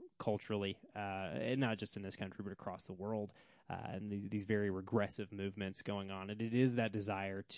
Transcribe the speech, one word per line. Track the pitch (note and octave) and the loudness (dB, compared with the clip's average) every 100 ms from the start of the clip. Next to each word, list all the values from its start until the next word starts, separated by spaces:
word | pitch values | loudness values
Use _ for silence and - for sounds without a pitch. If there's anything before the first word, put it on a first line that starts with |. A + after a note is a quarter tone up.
| - - | -14 -4
culturally, | - G#2 - G#2 G2 G2 - | 0 0 0 0 0 -2 -8
uh, | G#2+ | -6
and | G2+ F#2+ F#2+ G2 A#2 C3 | -4 -2 -2 -2 0 2
not | B2+ A2 | 2 2
just | G#2 - | -2 -4
in | |
this | G2 - | -6 -4
country, | F#2+ - | -6 -4
but | G2+ | -6
across | G2 - F#2 | -6 -6 -6
the | - | -8
world, | F#2 G2+ A2 G#2 - - - - | -6 -2 0 -2 -8 -20 -16 -8
uh, | F2 - | -6 -4
and | F#2+ G#2 | -4 -2
these, | G2+ G#2 | -2 0
these | G#2+ | 0
very | G2 G#2+ G#2 | 4 4 4
regressive | F#2+ F#2+ A2 G2+ - G2+ | 2 2 4 4 0 -6
movements | G2+ G2 G2 F#2+ F#2+ | -2 -2 0 -4 -2
going | - G2+ G2 | -2 -2 -2
on. | G2 G2 | -4 -4
And | G#2+ | -2
it | A2+ | 2
is | A#2+ C3 | 6 6
that | A#2+ A2+ | 6 2
desire | G#2+ G2+ G2 G2 G2 - | 2 0 0 0 -2 -4